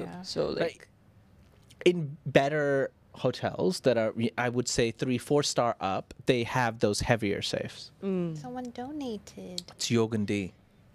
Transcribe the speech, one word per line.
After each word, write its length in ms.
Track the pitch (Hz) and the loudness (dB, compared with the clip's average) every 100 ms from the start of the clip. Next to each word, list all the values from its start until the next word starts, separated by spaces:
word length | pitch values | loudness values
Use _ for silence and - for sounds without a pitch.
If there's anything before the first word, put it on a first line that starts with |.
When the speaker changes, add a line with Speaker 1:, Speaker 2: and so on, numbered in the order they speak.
Speaker 1:
yeah. 220 | 175 175 | -8 -10
Speaker 2:
So, 260 | 185 165 151 | -8 -4 -2
like, 100 | - | -2
Speaker 3:
Like, 280 | 165 - - _ _ - - - - - - - | -4 -4 -16 _ _ -20 -20 -20 -20 -20 -20 0
in 320 | 180 175 147 151 143 | 4 4 0 -6 2
better 640 | 143 139 151 143 139 127 - _ | 4 4 2 2 2 0 -4 _
hotels 680 | - 127 - 107 - 180 185 131 | -4 -2 0 -2 0 0 2 2
that 100 | 113 | 4
are, 160 | 110 113 117 - | 2 0 -2 0
I 120 | 120 | 0
would 180 | 120 120 | 0 0
say, 220 | - 117 | 2 0
three, 260 | - 135 123 | 0 -2 0
four 280 | - 147 | 2 2
star 320 | 143 - 120 - | 2 2 0 0
up, 320 | 95 98 - - - | -2 -2 -6 -4 0
they 160 | 123 | 2
have 380 | 113 131 120 113 | 2 0 0 2
those 200 | 107 104 | 2 2
heavier 380 | - 117 101 98 | 2 2 2 -2
safes. 520 | - - - - - - | -2 -4 -6 -10 -18 -8
Speaker 2:
Mm. 340 | 196 185 170 156 | -4 -2 -2 -6
Speaker 1:
Someone 360 | 247 247 247 | -8 -10 -10
donated. 880 | 240 254 302 262 208 - 196 185 180 - | -10 -10 -8 -8 -8 -12 -16 -12 -10 -12
Speaker 3:
It's 180 | - - | -8 0
Jorgen 380 | 117 110 113 104 | 2 2 0 0
D. 260 | 104 90 - _ _ - | -2 -2 -8 _ _ -20